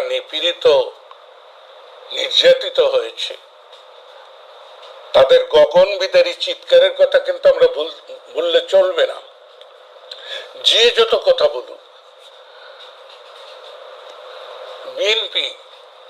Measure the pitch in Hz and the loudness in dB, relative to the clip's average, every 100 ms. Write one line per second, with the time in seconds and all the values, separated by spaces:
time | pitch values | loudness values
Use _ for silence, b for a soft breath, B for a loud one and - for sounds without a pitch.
0 | 131 131 - 156 170 175 165 139 123 - | 0 -6 -8 -6 -6 0 2 2 0 -6
1 | - - - - - - - - - - | -20 -20 -20 -20 -20 -20 -20 -20 -20 -20
2 | - - - - 175 - 196 - 143 131 | -12 -8 -4 2 4 4 0 0 0 0
3 | 113 - - - - - - - - - | -4 -8 -14 -14 -20 -20 -20 -20 -20 -20
4 | - - - - - - - - - - | -20 -20 -20 -20 -20 -20 -20 -20 -20 -20
5 | - - 135 - - 151 147 175 190 196 | -2 2 6 4 4 4 4 4 2 0
6 | 185 185 175 170 - 170 - 523 554 523 | 0 2 2 -2 -8 -10 0 4 4 2
7 | 539 539 - 523 571 - 508 - 160 - | 2 2 -2 0 2 4 2 0 -10 -12
8 | - - - 127 170 170 - 190 185 165 | -20 -20 -12 -6 -2 -2 0 0 2 0
9 | 131 - - - - - - - - - | -4 -4 -18 -20 -20 -20 -20 -20 -20 -20
10 | - - B B B - - 196 233 220 | -20 -20 B B B -6 0 2 2 2
11 | 226 202 190 170 151 123 - - - - | 0 0 0 2 0 -2 -12 -18 -20 -20
12 | - - - - - - - - - - | -20 -20 -20 -20 -20 -20 -20 -20 -20 -20
13 | - - - - - - - - - - | -20 -20 -20 -20 -20 -20 -20 -20 -20 -20
14 | - - - - - - - - - - | -20 -20 -20 -20 -20 -18 -18 -18 -14 -6
15 | 196 220 202 180 135 - - - - - | -4 -4 -6 -8 -8 -12 -20 -20 -20 -20
16 | - | -20